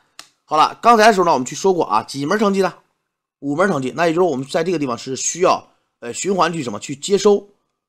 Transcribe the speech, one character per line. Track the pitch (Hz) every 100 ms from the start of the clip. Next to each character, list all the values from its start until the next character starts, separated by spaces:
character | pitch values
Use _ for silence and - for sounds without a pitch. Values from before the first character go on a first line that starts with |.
| _ - - _ -
好 | 156
了， | 147 -
刚 | 226 233
才 | 214
的 |
时 | 196
候 | 170
呢， |
我 | 143
们 | 127
去 |
说 | 147 196
过 | 175
啊， | - 107
几 | 113 135 143
门 | 208
成 | 208
绩 | 196
呢？ | 185 - _ _ _ _ _ _
五 | 143 143
门 | 196
成 | 151
绩。 | 127 117
那 | 170
也 |
就 | 160
是 |
说， | 180
我 | 131
们 | 135
在 | 175
这 | 165
个 | 165
地 | 139
方 | 113
是 | - 131
需 | - 165
要， | 180 101 - _ _ _
呃， | 120
循 | 117 175
环 | 196 165
去 | 170
什 | 120
么？ | 104
去 | - 139
接 | - 196
收 | 208 202 - _ _ _